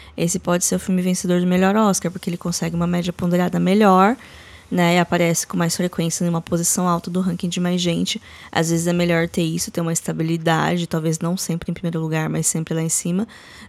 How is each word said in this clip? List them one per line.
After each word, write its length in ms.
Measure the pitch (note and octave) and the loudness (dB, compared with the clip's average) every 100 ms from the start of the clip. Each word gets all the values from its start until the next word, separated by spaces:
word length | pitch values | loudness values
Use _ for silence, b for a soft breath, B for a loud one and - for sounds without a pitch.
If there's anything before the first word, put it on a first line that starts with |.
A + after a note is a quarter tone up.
| B | B
Esse 240 | - E3+ F#3 | -4 -2 -2
pode 240 | - F3 - | -2 0 0
ser 80 | |
o 40 | F#3 | -2
filme 220 | - F#3 | 0 0
vencedor 400 | F3+ F3+ F3+ F3+ | 0 -2 0 2
do 60 | F3+ | 2
melhor 280 | F3+ F#3+ | 2 4
Oscar, 380 | G#3 G#3+ F3+ E3+ | 4 2 2 -2
porque 160 | F3+ - | -6 -6
ele 80 | F3 | -6
consegue 400 | F3 - E3 E3+ | -4 -4 -4 -2
uma 100 | E3+ | 0
média 240 | F3 F3 | 0 -2
ponderada 480 | - F3 F3+ F3 F3 | -4 0 2 2 0
melhor, 560 | F3 G3+ G#3 F#3 G3 C4+ B B B B B | 2 4 6 6 6 2 B B B B B
né, 280 | F3+ E3+ F3+ | 0 4 4
e 20 | |
aparece 480 | E3+ F3 E3+ E3 - | 2 2 2 0 -2
com 100 | F3+ | -2
mais 200 | E3+ - | -2 0
frequência 500 | F3+ - E3 - F3 | -4 -2 -4 0 0
numa 140 | E3 | -2
posição 480 | - E3+ E3+ - F3+ | -2 -2 0 0 0
alta 200 | E3+ F3 | 0 -2
do 120 | F3+ | -2
ranking 280 | F#3 F3 F3 | -2 -2 -4
de 120 | F3+ | -2
mais 200 | F3 F3+ | 0 0
gente. 400 | F3 E3+ F#3+ A3+ B B B | 0 0 -2 -4 B B B
Às 200 | - E3 | -2 0
vezes 180 | E3 E3+ | 0 0
é 40 | |
melhor 360 | F3 F3 E3 E3+ | 0 2 2 0
ter 140 | - | 0
isso, 280 | E3 E3+ - | -2 -2 -4
ter 100 | - | -4
uma 120 | E3 | -2
estabilidade, 960 | E3 - D#3+ D#3+ E3 E3 D#3+ D#3 F3 E3+ | -2 -4 -4 -2 0 0 2 2 0 -2
talvez 320 | E3 D#3+ D#3+ | -2 -2 -2
não 160 | E3+ F#3+ | -2 -4
sempre 340 | - E3 - | -4 -6 -4
em 40 | |
primeiro 260 | E3+ E3+ E3 | -6 -4 -4
lugar, 280 | D#3+ D#3+ D#3 | -2 -2 -2
mas 200 | D#3 D#3+ | -2 -2
sempre 260 | D#3+ D#3+ | -2 -4
lá 80 | D#3+ | -2
em 60 | D#3+ | -2
cima, 400 | - E3+ F#3 A3+ B B B | -2 -2 -4 -4 B B B